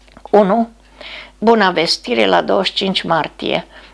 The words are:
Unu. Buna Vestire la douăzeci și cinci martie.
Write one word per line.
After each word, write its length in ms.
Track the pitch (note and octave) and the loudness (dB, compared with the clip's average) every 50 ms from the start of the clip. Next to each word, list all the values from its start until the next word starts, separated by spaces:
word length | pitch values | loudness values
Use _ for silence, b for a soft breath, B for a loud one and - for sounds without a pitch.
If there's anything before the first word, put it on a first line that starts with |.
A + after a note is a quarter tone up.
| _ _ _ - - - | _ _ _ -20 -8 2
Unu. 380 | - G3+ G#3+ F3+ G#3 A#3 A3+ A3+ - _ B B B B B B B B B B B - | 4 4 4 4 2 0 -2 -4 -6 _ B B B B B B B B B B B -2
Buna 320 | G#3+ A3+ A#3 A3 G3 F#3 | 2 2 4 4 4 2
Vestire 560 | F3+ D#3 D#3+ F3 - - - B3 A#3+ A3+ G#3 | 2 0 -2 -2 -2 -6 -4 -4 0 0 2
la 160 | F#3+ F#3 E3+ | 2 2 2
douăzeci 240 | E3 - F#3 F#3+ F#3 | 2 2 0 0 -2
și 80 | - - | -2 -4
cinci 280 | - G3 F#3+ - - | -4 -4 -4 -4 -4
martie. 640 | - F3 E3 D#3+ - - - - - - - E3+ - B B B B B | -2 -2 -2 -2 -2 -6 -10 -10 -6 -4 -4 -4 -6 B B B B B